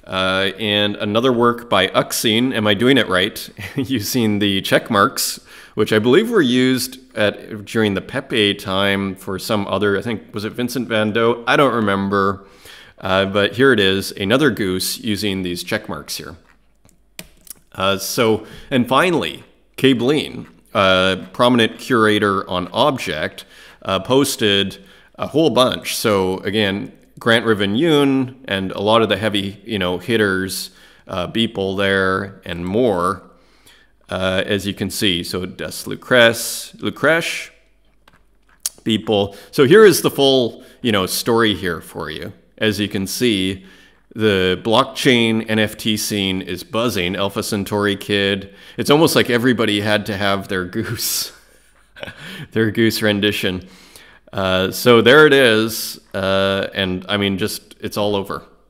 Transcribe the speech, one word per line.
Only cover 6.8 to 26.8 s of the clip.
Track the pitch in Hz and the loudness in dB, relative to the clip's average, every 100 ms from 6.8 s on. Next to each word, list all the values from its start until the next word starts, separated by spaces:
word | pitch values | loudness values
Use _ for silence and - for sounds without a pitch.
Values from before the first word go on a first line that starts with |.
| - - - | -4 -12 -14
at, | 107 104 104 - 107 | -2 -2 -2 -14 -14
during | 98 113 104 | -6 0 0
the | 95 | 0
Pepe | - 131 143 127 104 | -4 -10 -4 0 0
time | 98 98 95 101 98 98 | 0 -4 0 0 0 -2
for | 92 - 92 | -6 -10 -8
some | - 107 101 | -4 -4 -2
other, | 98 104 98 | 0 0 0
I | |
think, | 120 107 - | -4 -8 -10
was | 110 | -10
it | 104 | -10
Vincent | - 123 139 110 | -6 -6 -6 -4
Van | 110 107 | -2 0
Gogh? | 107 117 120 123 | 2 0 0 0
I | |
don't | 147 139 | 2 2
remember. | 117 104 98 98 98 98 95 - - - - - - | 2 0 0 0 0 0 -4 -14 -20 -20 -20 -20 -12
Uh, | 95 95 | 0 0
but | 98 101 101 | 2 0 0
here | - 135 | 2 4
it | 113 | 4
is, | 95 98 95 | 2 0 -4
another | - 98 131 151 | -6 0 2 2
goose | 101 98 92 - - | 0 -4 -2 -4 -6
using | 110 101 104 95 | -6 -4 -4 -4
these | 90 87 | -6 -8
check | - 110 - | -6 -8 -6
marks | 78 71 - | -12 -10 -12
here. | 73 87 _ _ _ _ _ _ _ - - _ - - _ | -12 -18 _ _ _ _ _ _ _ -20 -20 _ -20 -20 _
Uh, | - 95 95 | -2 0 0
so, | - - 113 107 - - - | -4 0 2 0 -4 -20 -4
and | 135 120 | -2 2
finally, | 131 180 156 82 71 - _ _ | 2 2 0 -4 -8 -20 _ _
Kaebleen, | - 131 123 120 151 76 - 85 _ _ | 2 2 4 0 0 -4 -10 -16 _ _
uh, | 110 95 92 92 92 - | 2 4 4 2 0 -6
prominent | - 123 123 110 - | 0 2 4 2 -2
curator | - 123 107 104 104 98 - | -2 2 4 2 0 0 -4
on | 92 87 | -6 -4
Object, | 110 143 131 - 76 95 - - - - - | 0 0 0 -6 -6 -6 -10 -20 -20 -20 -12
uh, | - 95 | -4 -4
posted | 92 131 139 - 107 98 98 - - - _ | 2 2 2 0 0 2 -2 -8 -20 -20 _
a | - - | -10 -4
whole | 147 160 | 0 2
bunch. | 117 127 87 85 | 4 2 0 -6
So | - 113 101 92 92 | -4 0 2 0 -2
again, | - 104 101 98 | -2 0 0 -2